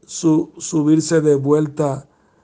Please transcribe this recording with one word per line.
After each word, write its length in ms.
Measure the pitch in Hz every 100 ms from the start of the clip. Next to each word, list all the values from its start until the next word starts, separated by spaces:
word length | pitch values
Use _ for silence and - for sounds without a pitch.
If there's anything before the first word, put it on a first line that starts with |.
su-, 480 | - - 165 156 - -
subirse 640 | - 160 147 156 156 165
de 120 | 151
vuelta 720 | 143 135 151 151 135 147 135 - _ _ _